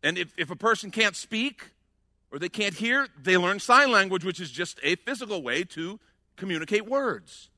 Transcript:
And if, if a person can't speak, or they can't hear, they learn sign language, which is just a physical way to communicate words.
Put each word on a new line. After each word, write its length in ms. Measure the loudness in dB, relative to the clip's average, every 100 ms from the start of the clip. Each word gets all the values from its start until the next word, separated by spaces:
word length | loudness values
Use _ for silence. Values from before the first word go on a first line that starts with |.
And 160 | -2 -2
if, 160 | -6 -6
if 120 | -8
a 60 | -2
person 340 | 0 0 -2
can't 260 | 0 0 0
speak, 540 | -8 -4 -4 -6 -20 _ _ _ _ _ _
or 80 | -10
they 100 | -8
can't 260 | -2 -4 -2
hear, 320 | 0 0 0 -4
they 160 | 4 4
learn 220 | 4 0
sign 320 | 6 6 8
language, 320 | 6 4 0
which 160 | -4 -6
is 120 | -8
just 280 | -6 -8 -4
a 120 | -2 -2
physical 460 | -4 -6 -4 -6
way 220 | -2 -4
to 360 | -4 -8 -10 -10 _ _ _ -12
communicate 500 | -4 -4 0 -2 0
words. 640 | -2 -2 -4 -10 -20 -20